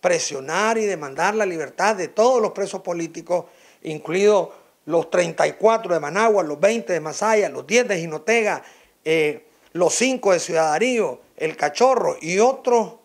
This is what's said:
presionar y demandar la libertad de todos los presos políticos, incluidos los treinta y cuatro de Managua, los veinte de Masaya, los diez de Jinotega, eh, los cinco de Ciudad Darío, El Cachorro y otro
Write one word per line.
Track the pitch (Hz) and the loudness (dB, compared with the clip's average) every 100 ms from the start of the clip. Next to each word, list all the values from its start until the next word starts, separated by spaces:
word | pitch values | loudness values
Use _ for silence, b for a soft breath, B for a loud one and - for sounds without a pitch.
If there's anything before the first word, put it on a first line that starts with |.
presionar | 180 170 - 139 135 165 214 226 | 0 -2 -4 -8 -6 -2 0 0
y | 214 | -2
demandar | 180 143 135 175 214 | -4 -8 -2 -2 0
la | 202 | -2
libertad | 165 139 - 190 208 | -4 -8 -2 -2 0
de | 165 | -4
todos | - 233 254 | 2 2 4
los | 208 | 0
presos | - 196 190 | -2 -8 -8
políticos, | 190 175 165 165 165 175 - b b b | -8 -6 -6 -10 -4 -4 -4 b b b
incluidos | - 156 - 175 202 208 - B B B - | -10 -10 -4 2 4 4 2 B B B -2
los | 165 160 | 0 0
treinta | 180 175 160 156 | 0 0 0 -2
y | |
cuatro | - 214 226 180 | 2 2 2 0
de | 165 | -2
Managua, | 147 175 226 208 | -2 0 2 2
los | 160 147 | 0 0
veinte | 190 233 202 | 0 0 -2
de | 175 | -4
Masaya, | 156 147 208 220 180 | -4 -4 0 2 0
los | 123 135 | -4 -2
diez | 220 226 | 0 0
de | 190 | -2
Jinotega, | 165 156 - 233 214 165 B B B B - | -4 -8 0 0 0 -4 B B B B -2
eh, | 160 151 151 _ b b | 0 0 -2 _ b b
los | 165 175 | 0 0
cinco | - 254 254 196 | 2 0 0 2
de | 175 | 2
Ciudad | - 165 160 | 2 0 0
Darío, | 156 240 247 175 123 _ - | 0 0 0 -2 -6 _ -8
El | 160 160 | -8 -2
Cachorro | 147 - 254 254 170 - | -4 2 2 4 0 -4
y | 160 185 | -4 2
otro | 233 269 - 240 196 - | 2 2 2 2 0 -8